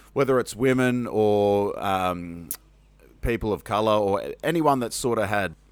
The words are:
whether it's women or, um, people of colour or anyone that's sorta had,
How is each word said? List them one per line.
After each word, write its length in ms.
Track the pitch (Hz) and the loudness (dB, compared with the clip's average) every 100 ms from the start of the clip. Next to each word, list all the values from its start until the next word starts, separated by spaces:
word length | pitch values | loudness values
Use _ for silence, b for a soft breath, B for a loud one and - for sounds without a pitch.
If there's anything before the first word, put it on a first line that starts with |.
| b | b
whether 260 | - 135 127 | -2 2 2
it's 160 | 113 101 | 0 0
women 520 | 131 127 127 123 117 | 2 2 2 0 -2
or, 720 | 107 107 104 101 101 101 - | 0 2 4 4 2 0 -2
um, 680 | 101 95 92 87 85 85 82 - _ _ _ _ 69 - | -2 -2 -2 -4 -8 -12 -12 -12 _ _ _ _ -20 -8
people 320 | 127 113 110 | -4 -2 -2
of 100 | 90 | -4
colour 300 | - 104 110 | -2 0 2
or 300 | 107 101 98 67 - | 2 2 0 -4 -6
anyone 360 | 151 165 147 135 | -2 0 2 2
that's 160 | 113 - | -2 -4
sorta 320 | 127 113 98 | -2 -2 -2
had, 260 | 104 92 78 _ | -2 -2 -6 _